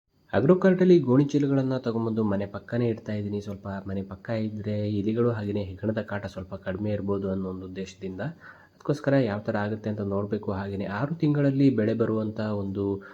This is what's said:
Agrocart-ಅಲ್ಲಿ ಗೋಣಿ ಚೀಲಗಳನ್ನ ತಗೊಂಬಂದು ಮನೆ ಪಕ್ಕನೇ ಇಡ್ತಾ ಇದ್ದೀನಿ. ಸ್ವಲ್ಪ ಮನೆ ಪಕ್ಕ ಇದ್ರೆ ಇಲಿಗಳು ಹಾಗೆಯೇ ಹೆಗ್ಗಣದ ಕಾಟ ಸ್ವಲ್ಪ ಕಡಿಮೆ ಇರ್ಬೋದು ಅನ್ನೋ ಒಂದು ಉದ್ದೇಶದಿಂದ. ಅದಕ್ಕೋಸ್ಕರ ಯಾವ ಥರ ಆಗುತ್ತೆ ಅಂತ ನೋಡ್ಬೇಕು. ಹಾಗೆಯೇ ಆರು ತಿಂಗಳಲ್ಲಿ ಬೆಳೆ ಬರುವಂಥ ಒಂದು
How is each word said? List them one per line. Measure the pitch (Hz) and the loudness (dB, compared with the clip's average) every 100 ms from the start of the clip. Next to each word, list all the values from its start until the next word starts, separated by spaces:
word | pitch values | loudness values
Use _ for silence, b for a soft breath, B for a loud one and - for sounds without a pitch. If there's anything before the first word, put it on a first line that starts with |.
| _ _ _ 101 | _ _ _ 2
Agrocart-ಅಲ್ಲಿ | 139 185 190 180 185 170 | 4 6 6 6 8 6
ಗೋಣಿ | 123 131 | 8 4
ಚೀಲಗಳನ್ನ | 143 147 139 135 131 131 | 6 2 2 2 2 0
ತಗೊಂಬಂದು | 123 113 113 110 | -2 -2 0 2
ಮನೆ | 107 98 101 | 2 0 -2
ಪಕ್ಕನೇ | 101 - 120 120 | -8 -4 0 0
ಇಡ್ತಾ | 110 - | -2 -4
ಇದ್ದೀನಿ. | 104 101 104 | -4 -4 -4
ಸ್ವಲ್ಪ | 101 98 101 | -6 -10 -8
ಮನೆ | 98 98 98 | -8 -6 -6
ಪಕ್ಕ | 98 95 - | -6 -10 -6
ಇದ್ರೆ | 113 110 107 104 104 104 | -4 -4 -4 -4 -2 0
ಇಲಿಗಳು | 104 101 113 120 | 0 0 2 2
ಹಾಗೆಯೇ | 110 101 104 | 0 -2 -4
ಹೆಗ್ಗಣದ | 95 95 107 110 | -4 -4 -2 -2
ಕಾಟ | 104 104 101 | -4 -6 -6
ಸ್ವಲ್ಪ | 95 92 | -10 -10
ಕಡಿಮೆ | 98 98 92 104 | -8 -6 -4 -2
ಇರ್ಬೋದು | 101 98 98 95 | -2 -2 -2 0
ಅನ್ನೋ | 95 95 | -2 -4
ಒಂದು | 92 92 | -6 -8
ಉದ್ದೇಶದಿಂದ. | 92 95 - 95 92 | -10 -10 -10 -10 -6
ಅದಕ್ಕೋಸ್ಕರ | 131 - - - - _ - 147 - | -8 -8 -18 -20 -20 _ -4 -4 2
ಯಾವ | 139 117 104 | 2 2 0
ಥರ | 113 104 | -2 -2
ಆಗುತ್ತೆ | 104 107 110 | -2 -2 -4
ಅಂತ | 107 | -4
ನೋಡ್ಬೇಕು. | 98 98 101 107 107 | -2 -2 -2 -4 -2
ಹಾಗೆಯೇ | 95 98 98 | -4 -4 -4
ಆರು | 95 104 143 | -4 -2 -4
ತಿಂಗಳಲ್ಲಿ | 170 151 147 139 135 139 | 0 2 4 2 4 4
ಬೆಳೆ | 113 107 | 4 2
ಬರುವಂಥ | 113 110 110 110 107 | 2 2 0 -2 -2
ಒಂದು | 107 104 98 98 98 98 B | -2 -2 -2 -2 -2 -2 B